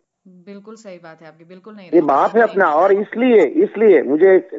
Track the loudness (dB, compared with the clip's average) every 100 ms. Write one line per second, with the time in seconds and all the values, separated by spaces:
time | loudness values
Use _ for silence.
0 | _ _ _ -20 -20 -20 -20 -20 -20 -20
1 | -20 -20 -20 -20 -20 -20 -20 -20 -4 -2
2 | 0 0 0 0 -2 0 -2 0 0 -2
3 | -4 -4 0 2 2 -2 -4 0 2 2
4 | 0 0 2 2 -2